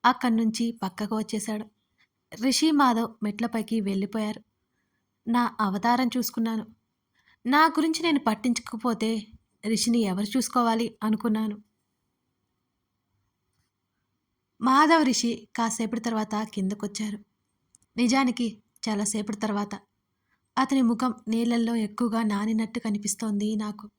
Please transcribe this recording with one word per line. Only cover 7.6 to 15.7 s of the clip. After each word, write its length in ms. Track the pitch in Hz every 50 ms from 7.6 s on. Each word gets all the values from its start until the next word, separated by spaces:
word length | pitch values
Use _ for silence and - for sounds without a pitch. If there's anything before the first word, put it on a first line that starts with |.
| 320
గురించి 360 | 330 311 311 320 320 320 320
నేను 160 | 330 339 311 269
పట్టించుకోకపోతే 1080 | - 226 214 214 - 254 233 - - - - 220 - 247 226 - 220 220 226 220 202 - - - _ _ _ _ -
రిషిని 320 | 208 226 202 - 240 233 240
ఎవరు 280 | 220 196 180 190 208 208 -
చూసుకోవాలి 600 | 262 233 - - 254 240 226 226 226 233 - - _
అనుకున్నాను. 600 | 214 220 214 214 - 233 214 220 220 208 208 208 _ _ _ _ _ _ _ _ _ _ _ _ _ _ _ _ _ _ _ _ _ _ _ _ _ _ _ _ _ _ _ _ _ _ _ _ _ _ _ _ _ _ _ _ _ _ _ _ _ _ _ _ _ _ _ _ _ _ _ _
మాధవ్, 440 | 214 262 262 277 311 302 330 320 302
రిషి 440 | 269 240 - - 233 233 - - _ _
కాసేపటి 440 | - 226 226